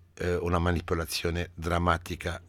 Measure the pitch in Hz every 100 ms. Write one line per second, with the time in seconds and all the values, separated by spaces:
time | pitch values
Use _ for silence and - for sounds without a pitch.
0 | - - 87 87 85 87 87 87 87 85
1 | 82 - 87 85 85 - 82 85 87 82
2 | - 87 85 82